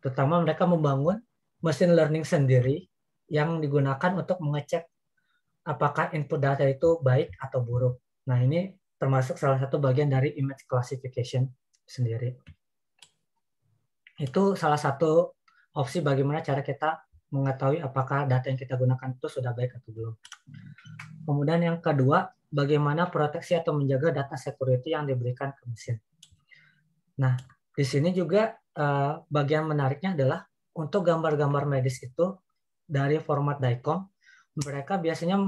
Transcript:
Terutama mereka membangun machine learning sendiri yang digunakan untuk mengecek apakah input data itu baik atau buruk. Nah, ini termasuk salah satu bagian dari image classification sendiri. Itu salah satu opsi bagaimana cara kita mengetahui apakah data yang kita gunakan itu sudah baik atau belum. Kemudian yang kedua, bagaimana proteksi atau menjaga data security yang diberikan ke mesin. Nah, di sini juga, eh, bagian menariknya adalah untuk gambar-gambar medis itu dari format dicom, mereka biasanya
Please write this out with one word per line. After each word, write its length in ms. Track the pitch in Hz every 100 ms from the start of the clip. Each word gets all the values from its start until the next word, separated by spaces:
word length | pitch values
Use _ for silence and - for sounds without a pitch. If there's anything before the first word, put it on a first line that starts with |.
Terutama 400 | 139 127 139 170
mereka 240 | 165 156 175
membangun 560 | 170 147 135 147 214 - _ _ _
machine 340 | - 143 175
learning 320 | 170 151 156 156
sendiri 640 | 135 135 127 123 156 - _ _ _ _
yang 300 | 151 156 165
digunakan 540 | 147 143 139 131 180 185
untuk 220 | 139 180
mengecek 460 | 147 147 147 170 - _ _ _ _ _ _ _ -
apakah 420 | 139 147 151 165 156
input 240 | 143 147
data 240 | 139 139 139
itu 320 | 131 165 165
baik 320 | 135 127 170 -
atau 220 | 131 131
buruk. 380 | 120 120 127 123 _ _ -
Nah, 80 | 123
ini 340 | 127 165 190 - _ _
termasuk 400 | 135 131 127 -
salah 240 | 143 131
satu 180 | 135 156
bagian 300 | 139 127 147
dari 260 | 135 139 -
image 240 | 135 139 -
classification 800 | 127 123 131 127 123 117 127 131 - _ _
sendiri. 500 | _ - 120 113 120 123 - - _ _ _ _ - _ _ _ _ _ _ _ _ _ _ _
Itu 400 | 135 180 196 190
salah 240 | 160 147
satu 560 | 147 131 160 160 175 _ _ _ _ 156
opsi 240 | 127 180
bagaimana 400 | 147 135 139 156
cara 240 | 156 139
kita 400 | 139 - 156 160 _ _ _ 139
mengetahui 480 | 135 127 135 160
apakah 420 | 147 135 131 139 139
data 220 | 127 131
yang 100 | 131
kita 220 | 131 127
gunakan 300 | 127 127 131
itu 140 | 127 156
sudah 240 | 139 127
baik 260 | 117 123 123
atau 120 | -
belum. 240 | 110 113 113 - - - - - - - - - - -
Kemudian 340 | 143 143 170
yang 160 | 170 170
kedua, 480 | 170 147 131 165 - _ _
bagaimana 560 | 143 143 151 147 151 180
proteksi 400 | 156 147 160 -
atau 240 | 170 165 151
menjaga 320 | 139 135 160
data 240 | 139 135
security 640 | 147 - - 131 123 156 160
yang 80 | 143
diberikan 480 | 127 120 123 139
ke 100 | 139 123
mesin. 320 | 113 - 113 _ _ - _ _ - _ _ _ _ _ -
Nah, 160 | 131 127 - _ _ -
di 80 | 135
sini 240 | 143 165
juga, 480 | 185 165 196 220 -
eh, 560 | _ - 147 139 139 160 -
bagian 400 | 147 139 156 156
menariknya 480 | 151 135 139 190 170
adalah 240 | 135 170 - _ _
untuk 320 | - 151 208 175
gambar-gambar 640 | 165 160 147 147 143 147
medis 320 | 139 127 127
itu 320 | - - 180 190 _ _ _ _ _
dari 320 | 143 139 151
format 400 | 160 139 143 139
dicom, 480 | 127 120 147 170 190 _ _ - _ - 143
mereka 320 | 139 135 196
biasanya 400 | 165 160 170 196